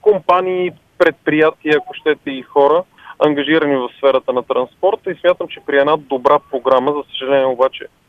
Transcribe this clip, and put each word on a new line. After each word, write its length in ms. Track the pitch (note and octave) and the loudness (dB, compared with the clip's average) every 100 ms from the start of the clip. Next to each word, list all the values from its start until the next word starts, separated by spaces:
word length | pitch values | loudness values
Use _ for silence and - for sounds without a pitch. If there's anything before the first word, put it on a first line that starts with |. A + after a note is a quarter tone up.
компании, 680 | G#3 G3+ - F3+ F#3 F#3 F3+ - _ - | 0 0 0 0 0 -4 -6 -8 _ -2
предприятия, 800 | E3 - - D3+ D#3 D#3 D3+ D3+ | 0 0 -2 2 2 0 -2 -2
ако 160 | - | -2
щете, 380 | - D#3 D3 D3 | -6 -4 -4 -6
и 100 | C3 | -10
хора, 420 | - C#3+ C#3 D#3+ F#3 _ - - | -4 2 2 2 -2 _ -20 -2
ангажирани 560 | D3+ C#3+ C#3+ D#3+ D3 C#3 | 0 0 -2 0 0 -2
в 140 | B2 - | -4 -2
сферата 360 | C#3 C3 B2+ | 0 0 -2
на 100 | B2 | -4
транспорта. 680 | A#2+ B2+ B2+ _ F#3 G#3+ G3 | -4 -4 -4 _ -2 -2 -6
И 40 | E3+ | -4
смятам, 320 | F3 F3+ F3 | -2 -2 -6
че 120 | - - | -12 -2
при 120 | C#3 | 0
една 200 | C#3 D#3 | 2 0
добра 420 | C#3+ C3+ C3 D3 - | -2 -2 2 0 0
програма, 420 | C3+ C3 C3 C3 | -6 0 0 0
за 100 | D3 - | -4 -8
съжаление 360 | - C3 C#3 C3 | -10 -2 0 0
обаче 400 | B2 C3 - - _ | 0 -2 -2 -16 _